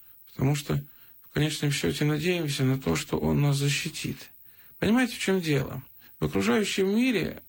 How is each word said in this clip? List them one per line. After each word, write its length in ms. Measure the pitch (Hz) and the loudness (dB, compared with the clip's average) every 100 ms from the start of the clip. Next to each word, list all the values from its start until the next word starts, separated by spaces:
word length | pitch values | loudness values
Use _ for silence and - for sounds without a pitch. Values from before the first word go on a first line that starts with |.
| - - - | -20 -20 -16
потому 240 | - 135 147 | -2 0 0
что 260 | - 147 - - - - - | -2 -4 -4 -18 -20 -20 -8
в 40 | |
конечном 360 | 147 151 - 147 | -2 -2 0 -2
счёте 340 | 143 170 147 | 0 -2 0
надеемся 600 | 151 151 175 175 151 139 | 0 0 0 -2 -2 0
на 140 | 131 135 | 0 0
то, 180 | 165 160 | 0 -2
что 220 | - 156 | -2 -2
Он 240 | 151 147 | 0 2
нас 140 | 143 139 | 2 2
защитит. 580 | 143 139 160 - 143 - - - - - - - | 0 0 -4 -6 -8 -8 -14 -20 -20 -20 -16 -2
Понимаете, 340 | 180 247 240 | 2 4 2
в 40 | - | -2
чём 220 | - 190 | 0 0
дело? 420 | 160 139 - 135 - - - - | 2 0 0 -8 -12 -20 -16 -6
В 60 | |
окружающем 640 | - 196 196 233 196 - 190 | -2 0 2 2 0 0 2
мире 540 | 220 262 196 147 - | 2 2 0 -2 -8